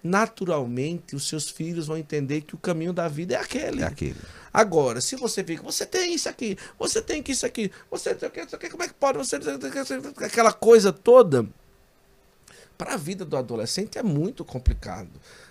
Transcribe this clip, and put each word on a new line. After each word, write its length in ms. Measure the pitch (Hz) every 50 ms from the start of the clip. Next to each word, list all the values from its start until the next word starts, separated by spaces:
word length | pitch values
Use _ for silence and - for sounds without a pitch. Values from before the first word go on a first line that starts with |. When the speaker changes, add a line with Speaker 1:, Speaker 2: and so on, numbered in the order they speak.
| -
Speaker 1:
naturalmente 1120 | 165 185 202 226 220 - - 196 175 165 147 131 120 120 123 135 156 175 170 - - -
os 100 | 139 - -
seus 200 | - 156 - -
filhos 360 | - - 160 165 175 170 156
vão 100 | 147 156
entender 460 | 165 156 151 156 147 139 131 147 156
que 120 | 151 - -
o 40 | 165
caminho 340 | - 185 175 160 160 175
da 160 | 180 175 170 170
vida 260 | 147 151 170 180 -
é 40 | -
aquele. 440 | - - - 254 320 - 311 262
Speaker 2:
É 40 | -
aquele. 300 | - - - 82 69 65 - - - - - - -
Speaker 1:
Agora, 480 | - - 226 202 165 160 139 123 113 120
se 160 | - - 262
você 260 | 254 247 220 - -
fica, 200 | 139 151 165 -
"Você 220 | - 277 - - -
tem 280 | - - 370 359 349 339
isso 140 | 294 - -
aqui, 280 | - - 262 220 190 - - - - -
você 220 | - - - 220
tem 200 | - - - 302
que 100 | - -
isso 120 | 269 - -
aqui, 240 | 247 - - 214 185 - - - _
você 240 | - - - - -
tem 140 | - - -
o 40 |
que, 80 | - -
isso 140 | 339 - -
aqui, 120 | - - 339
como 120 | - 320
é 60 | 349 -
que 60 | -
pode, 240 | _ 277 269 269 -
você 200 | 269 254 - 285
tem 160 | 277 294 277 269 262 269 - 269 269 - 269 262 285 294 277 - -
aquela 280 | 233 - 339 339 -
coisa 400 | - - - 220 233 226 196 202
toda", 540 | 160 - _ 226 247 262 233 175 135 123 113 110 - - _ _ _ _ _ _ _ _ _ _ _ _ _ _ _ _ _ - - - - _ _ _
pra 180 | - - 294
vida 280 | 214 143 160 202 190 185
do 120 | 147 151
adolescente 640 | 135 127 113 120 113 107 113 - - 202 214 - -
é 40 | 254
muito 400 | 208 147 143 160 202 - - 156
complicado. 680 | - - 123 - - - - - - 90 - - - - - - - - - - -